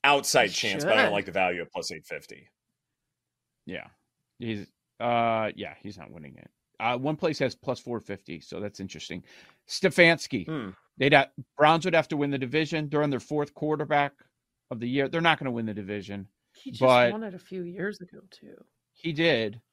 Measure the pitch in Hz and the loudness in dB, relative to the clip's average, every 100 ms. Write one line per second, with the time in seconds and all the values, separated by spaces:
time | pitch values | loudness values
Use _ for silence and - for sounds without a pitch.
0 | 139 143 135 135 107 - 110 98 156 254 | 4 4 4 2 2 0 -4 -2 2 4
1 | 220 101 98 92 90 87 85 90 85 82 | 4 0 -2 0 0 0 -6 -8 -10 -12
2 | - 78 71 - _ _ _ _ _ _ | -12 -14 -14 -20 _ _ _ _ _ _
3 | _ _ _ _ _ _ - 87 - _ | _ _ _ _ _ _ -14 -12 -14 _
4 | _ _ _ _ 113 107 92 _ _ _ | _ _ _ _ -8 -8 -10 _ _ _
5 | 117 120 117 113 107 - 87 73 - 98 | -2 2 2 0 -2 -6 -12 -12 -16 -16
6 | 62 82 73 50 50 _ _ _ 110 123 | -18 -18 -20 -20 -20 _ _ _ -4 -2
7 | 135 156 175 160 131 - - 156 - 117 | -2 -2 -2 0 -2 -2 -6 -6 -6 -8
8 | - 98 - 82 - 87 104 - 92 78 | -6 -12 -10 -14 -12 -10 -10 -10 -14 -12
9 | - 90 - - - _ _ - 190 - | -12 -12 -14 -20 -20 _ _ -2 0 6
10 | 170 160 - 113 - 156 104 95 _ _ | 6 6 -2 -6 -4 -8 -8 -14 _ _
11 | 131 143 139 - - - 151 160 180 165 | 6 6 4 -6 -18 4 6 6 4 2
12 | 156 151 143 139 131 147 156 160 151 147 | 2 -2 -2 -2 -2 -2 -2 -2 -2 0
13 | 147 131 - 151 147 - 151 151 147 147 | 0 -2 -2 -4 -4 -4 -4 -2 0 0
14 | 143 _ _ _ _ _ _ 120 120 135 | 0 _ _ _ _ _ _ -6 -2 0
15 | 139 165 170 156 135 117 110 104 95 104 | 0 2 2 2 0 -4 -4 -6 -6 -8
16 | 95 101 98 _ _ _ 269 117 127 123 | -8 -10 -12 _ _ _ -16 2 6 6
17 | 120 214 220 180 - 185 175 180 190 202 | 6 2 -8 -14 -12 -10 -10 -6 -8 -8
18 | 180 - 190 - 214 - _ _ _ _ | -16 -20 _ -20 -20 -20 _ _ _ _
19 | 160 151 165 123 110 113 _ | -6 0 2 2 0 -6 _